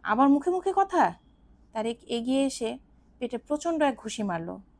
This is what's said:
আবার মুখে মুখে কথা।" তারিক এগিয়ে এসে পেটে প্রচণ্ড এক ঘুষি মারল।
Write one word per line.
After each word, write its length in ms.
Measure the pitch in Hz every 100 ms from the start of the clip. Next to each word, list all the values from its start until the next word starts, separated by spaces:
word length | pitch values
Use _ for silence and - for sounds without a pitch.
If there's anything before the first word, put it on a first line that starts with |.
আবার 260 | - 220 277
মুখে 220 | 285 320
মুখে 220 | 370 381 381
কথা।" 380 | 392 359 196 170 _ _ _ - _
তারিক 260 | 226 220 233 -
এগিয়ে 380 | 233 233 269
এসে 340 | 277 - 226 247 _ _ _ _
পেটে 200 | 254 240
প্রচণ্ড 440 | _ 294 339 320
এক 120 | 294 240
ঘুষি 260 | 220 220
মারল। 360 | 202 170 170 190 196